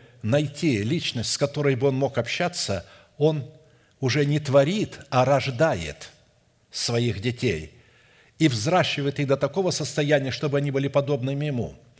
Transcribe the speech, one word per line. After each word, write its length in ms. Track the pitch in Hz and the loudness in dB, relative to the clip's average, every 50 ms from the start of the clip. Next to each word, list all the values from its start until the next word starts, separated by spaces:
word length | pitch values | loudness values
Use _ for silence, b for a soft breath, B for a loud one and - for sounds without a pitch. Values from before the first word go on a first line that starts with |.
| B B B B B | B B B B B
найти 600 | 107 127 147 156 147 - - 175 156 123 101 104 | 0 2 2 2 0 -4 -2 0 0 2 2 0
личность, 500 | 113 165 165 - - - 123 107 - - | 0 -2 -2 -2 -4 -4 -4 -4 -2 -2
с 60 | - | -2
которой 360 | 147 143 - 147 143 143 135 | -2 -2 -2 0 0 2 2
бы 140 | 120 131 143 | 2 2 0
Он 80 | 131 | 2
мог 220 | 131 139 127 - 123 | 0 0 -2 0 -2
общаться, 680 | 117 - - - 175 175 175 - - - 98 87 - B B B B B B B | -4 -2 -2 -2 -2 -2 -4 -4 -4 -4 -4 -6 -6 B B B B B B B
Он 300 | 147 156 156 147 123 - - - b b b b b b b b | 0 2 2 0 -4 -10 -14 -20 b b b b b b b b
уже 240 | 135 123 117 151 143 | -2 0 2 2 2
не 160 | 143 147 151 | 2 0 0
творит, 580 | 151 131 131 139 139 151 196 220 180 - - - - - | 0 4 6 6 6 6 2 -2 -2 -4 -6 -12 -10 -2
а 140 | - 127 127 | 0 2 4
рождает 880 | 131 143 131 120 135 127 117 160 160 131 87 80 78 71 - - - - _ _ _ _ _ _ _ _ _ _ _ | 4 2 2 0 -2 -2 0 0 0 0 -2 -6 -8 -12 -12 -16 -20 -20 _ _ _ _ _ _ _ _ _ _ _
своих 500 | - - - - 120 120 120 120 98 95 | -8 -6 -4 -2 0 0 0 0 -2 -2
детей 540 | 104 123 120 - 127 117 87 80 80 - - b b b b b b b b b b b b b | -2 -4 -2 0 0 0 0 -2 -4 -12 -18 b b b b b b b b b b b b b
и 100 | 160 151 | 2 2
взращивает 720 | 123 104 107 160 175 185 151 - - 151 139 143 143 - | 2 2 0 2 2 2 2 2 -2 -2 -2 -2 -2 -2
их 80 | 143 131 | 0 0
до 80 | 135 | 2
такого 340 | 135 147 139 - 196 190 180 | 2 0 0 0 0 0 0
состояния, 600 | - - 151 - - 160 147 143 151 143 135 131 | 0 -2 -4 -4 -2 -2 2 4 2 2 2 0
чтобы 280 | 117 - - 147 135 143 | -4 -4 -2 0 0 0
они 120 | 143 143 | 0 0
были 180 | 131 135 139 139 | 0 0 0 0
подобными 580 | - 143 135 131 147 127 123 135 139 139 147 | 2 0 2 2 0 -2 -2 -2 -4 -4 -4
Ему, 300 | 151 135 120 101 - - - - _ _ B | -4 -2 -4 -4 -6 -8 -14 -20 _ _ B